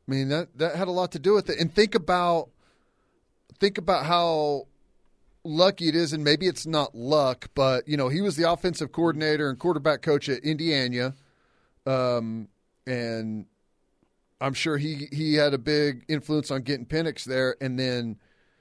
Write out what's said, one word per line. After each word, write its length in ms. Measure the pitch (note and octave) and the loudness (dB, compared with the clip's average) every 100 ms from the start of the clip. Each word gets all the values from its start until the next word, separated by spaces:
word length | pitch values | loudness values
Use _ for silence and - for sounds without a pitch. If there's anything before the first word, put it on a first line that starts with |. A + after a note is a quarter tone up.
| - | -4
I 20 | |
mean, 180 | C3+ C3+ | -2 0
that, 260 | D#3 - B2 | -2 -4 -4
that 180 | E3 D#3+ | -2 -2
had 120 | F#3 | -2
a 40 | |
lot 200 | F3+ F3+ | 0 -2
to 60 | D#3 | 0
do 160 | F3 | 4
with 140 | G#3 F#3 | 4 2
it. 100 | D#3 | -2
And 140 | E3+ | 0
think 220 | G#3 A3 | 2 2
about, 560 | A3 D#3+ F3+ F3 E3 - _ _ _ _ _ _ _ _ _ _ - | 2 2 2 2 0 -2 _ _ _ _ _ _ _ _ _ _ -2
think 180 | G3+ G3+ | -2 0
about 260 | E3+ E3 | 0 0
how 640 | D3 F3 E3+ D#3 D3 C#3 - _ _ _ _ _ _ _ | 2 2 2 2 0 -2 -6 _ _ _ _ _ _ _
lucky 440 | E3 D3+ F#3+ G3 E3 | -4 4 4 4 0
it 60 | |
is, 180 | E3 D#3+ | 0 0
and 120 | D3+ | 0
maybe 240 | D3 D3+ F#3 | 2 2 2
it's 180 | - D#3 | -2 -2
not 280 | D#3 C#3 | 0 0
luck, 560 | A#2 B2+ D3+ C3 B2 - | -4 2 2 2 -2 -6
but, 320 | - C3+ B2+ D3 | 0 2 2 0
you 100 | D3 | 0
know, 120 | C3 | 0
he 120 | D#3+ | 0
was 160 | G3+ D3 | -2 0
the 140 | E3 | 0
offensive 400 | E3+ F#3 D#3+ C#3+ | 0 -2 -4 -6
coordinator 580 | - E3 D3+ D#3 D3+ C#3+ | 0 0 2 0 0 0
and 100 | B2+ | 0
quarterback 440 | F3 D3+ D#3 C#3 | 0 2 2 0
coach 260 | E3 C#3+ - | 2 0 0
at 120 | B2+ | -4
Indiana, 680 | D3+ D3+ E3 C#3 B2 B2 C3 C3+ _ _ _ _ _ _ C3+ | -2 -2 0 0 0 -2 -4 -6 _ _ _ _ _ _ -2
um, 640 | C3 B2 A#2+ A2+ A2+ G#2 _ _ _ | 0 0 0 -4 -8 -12 _ _ _
and 640 | B2+ B2 A#2 A2+ A2 G#2+ - _ _ _ _ _ _ _ _ - | -8 -6 -4 -6 -6 -8 -12 _ _ _ _ _ _ _ _ -6
I'm 140 | C3+ | -6
sure 220 | C3 E3 D3 | -2 -2 -2
he, 320 | D3+ C#3+ D3 | -4 -6 -8
he 220 | C#3+ D#3 | -4 0
had 200 | D3+ D3 | 4 4
a 40 | C3+ | 2
big 460 | D3 D3 D3 B2 - | 0 2 0 -2 -4
influence 420 | D3+ C#3+ D3+ - | -4 -2 -2 -2
on 120 | C3+ | -6
getting 240 | B2 C3+ A#2+ | -4 -6 -4
Penix 380 | D#3+ D#3+ - | -4 -2 -6
there, 320 | B2 C3 B2+ - | -4 0 0 -2
and 180 | C3+ B2+ | -4 -2
then 400 | B2+ B2 A#2 G#2 _ _ _ _ | -2 -2 -6 -10 _ _ _ _